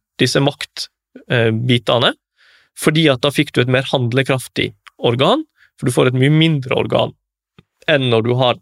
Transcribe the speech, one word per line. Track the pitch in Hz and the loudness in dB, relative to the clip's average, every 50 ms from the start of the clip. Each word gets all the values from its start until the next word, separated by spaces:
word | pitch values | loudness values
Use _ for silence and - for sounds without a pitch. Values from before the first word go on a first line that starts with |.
| _ _ _ - | _ _ _ -2
disse | 127 123 - | -2 0 0
maktbitene, | 143 139 143 - - - - - - - - _ _ _ _ - - - - 127 120 117 113 110 110 123 123 123 117 - - 123 117 135 220 262 _ _ _ _ _ _ _ _ _ _ _ _ | 0 0 -2 -2 -6 -14 -16 -14 -14 -16 -16 _ _ _ _ -20 -16 -8 -4 -2 0 0 0 0 -2 0 0 0 0 0 0 0 0 0 0 -2 _ _ _ _ _ _ _ _ _ _ _ _
fordi | - - 165 156 165 160 147 | -4 -2 0 2 2 2 2
at | 131 123 | 2 2
da | - 143 - | 0 -2 0
fikk | - 143 - - | 0 -4 -2 0
du | 127 | -2
et | 123 123 127 | 0 2 0
mer | 135 135 - | 0 0 0
handlekraftig | - 135 123 117 120 135 131 - 139 127 - - - 139 - - - _ _ - _ - | -2 -2 0 0 0 0 0 0 -2 -4 -4 -8 -6 -6 -6 -6 -8 _ _ -20 _ -4
organ, | 269 123 117 120 135 180 247 320 311 _ _ _ _ _ _ - | -2 0 0 2 2 0 0 0 -2 _ _ _ _ _ _ -6
for | 139 131 | -4 -2
du | |
får | 123 156 139 127 | 0 2 2 2
et | 127 127 | 2 2
mye | 131 143 156 | 2 2 4
mindre | 156 160 165 156 139 127 127 - | 4 2 2 0 -2 -2 -4 -2
organ | 120 110 110 123 123 120 - - _ _ _ _ _ _ _ _ _ _ _ _ _ _ - | -2 -2 0 0 -2 -2 -2 -6 _ _ _ _ _ _ _ _ _ _ _ _ _ _ -2
enn | 156 139 131 123 | 0 0 0 2
når | 117 113 113 120 | 2 2 2 2
du | 123 | 0
har | 127 135 120 113 - | 2 2 0 0 -2